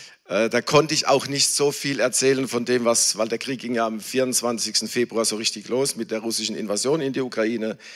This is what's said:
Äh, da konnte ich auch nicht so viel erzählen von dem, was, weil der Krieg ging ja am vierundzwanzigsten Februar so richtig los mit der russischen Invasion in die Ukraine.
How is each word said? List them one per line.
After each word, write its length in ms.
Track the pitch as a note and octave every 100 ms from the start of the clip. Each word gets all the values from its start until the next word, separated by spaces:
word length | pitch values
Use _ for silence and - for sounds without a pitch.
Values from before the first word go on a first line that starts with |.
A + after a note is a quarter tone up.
| - - -
Äh, 220 | G2+ A2+
da 120 | A#2+
konnte 320 | - D3 D3+
ich 140 | D3+ -
auch 180 | C3+ B2+
nicht 240 | C#3 -
so 220 | - C#3+
viel 280 | C#3 C#3+ C3+
erzählen 480 | A2 - C3+ C3+ C3
von 160 | A#2+
dem, 220 | A#2+ A#2+ A#2
was, 320 | A2+ - F#2+
weil 100 | A2
der 120 | A2+
Krieg 200 | - B2
ging 140 | A#2
ja 140 | A#2+ A2+
am 120 | A2
vierundzwanzigsten 880 | G2 B2+ B2+ A#2+ A#2 A2+ A2 - A2
Februar 380 | B2 A#2 A2+ A2
so 100 | G#2+
richtig 320 | A2 G#2+ G2
los 280 | B2 C#3 A#2
mit 160 | A2
der 80 | A2
russischen 360 | A2+ G#2+ A2 G2+
Invasion 460 | G#2 G#2 B2 D#3+
in 100 | C3+
die 100 | C3
Ukraine. 580 | B2+ - A2 A#2 A2 - -